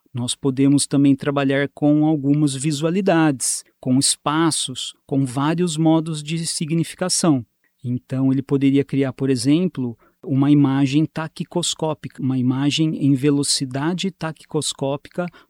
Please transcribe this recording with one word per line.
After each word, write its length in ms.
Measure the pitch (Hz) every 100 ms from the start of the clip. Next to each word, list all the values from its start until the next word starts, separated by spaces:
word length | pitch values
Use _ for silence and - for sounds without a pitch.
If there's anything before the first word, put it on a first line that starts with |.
| _
nós 220 | 123 120
podemos 540 | - 139 131 139 143 -
também 260 | 143 143
trabalhar 540 | 135 147 143 139 139 139
com 320 | - 147 151
algumas 480 | 151 156 135 147 151
visualidades, 1080 | 135 156 139 165 185 196 165 156 131 - - - _
com 180 | 131 127
espaços, 960 | - - 147 156 165 - - 123 - - -
com 180 | 139
vários 520 | 135 123 147 165 180 151
modos 440 | 160 160 160 151
de 240 | 147 165 160
significação. 1000 | - 151 165 156 - 185 - 175 135 110 _ _ _
Então, 500 | 123 123 - 131 135
ele 100 | 135
poderia 420 | 131 139 135 139
criar, 280 | 135 135 135
por 180 | - 135
exemplo, 640 | 127 127 156 185 - 120 113 _ _
uma 280 | 185 135 143
imagem 560 | 147 135 135 139 147 156
taquicoscópica, 1120 | - 160 - 170 175 165 - 160 151 143 -
uma 160 | 127 131
imagem 720 | 123 131 143 135 160 170 139
em 80 |
velocidade 960 | 135 147 143 143 - 135 135 156 180 190
taquicoscópica 1120 | - 160 - - 151 - - 135 143 - - 175 - _